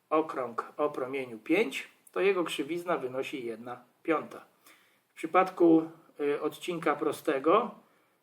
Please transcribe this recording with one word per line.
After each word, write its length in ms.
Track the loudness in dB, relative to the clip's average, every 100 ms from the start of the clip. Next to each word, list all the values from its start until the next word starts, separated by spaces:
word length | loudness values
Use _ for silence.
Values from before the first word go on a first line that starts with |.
| -2
okrąg 600 | 0 0 -4 -6 -6 -10 -4
o 140 | -2
promieniu 480 | -2 -6 -6 -8 -10
pięć, 500 | 0 0 0 -4 -12 _ -10
to 80 | 0
jego 240 | 2 2
krzywizna 540 | 0 -4 -4 -6 -2 -4
wynosi 460 | -2 -6 -6 -8
jedna 400 | -8 -10 -12 -14 _ _
piąta. 420 | 0 0 -2 -14 -18 _ -20 -20 _ _ _
W 20 |
przypadku, 760 | -12 0 2 2 6 8 8 4 -10 _ -4
y, 220 | -2 0
odcinka 540 | -4 -6 -8 -4 -2 0
prostego 760 | -2 -2 -2 0 4 2 2 -10 _ _ _ _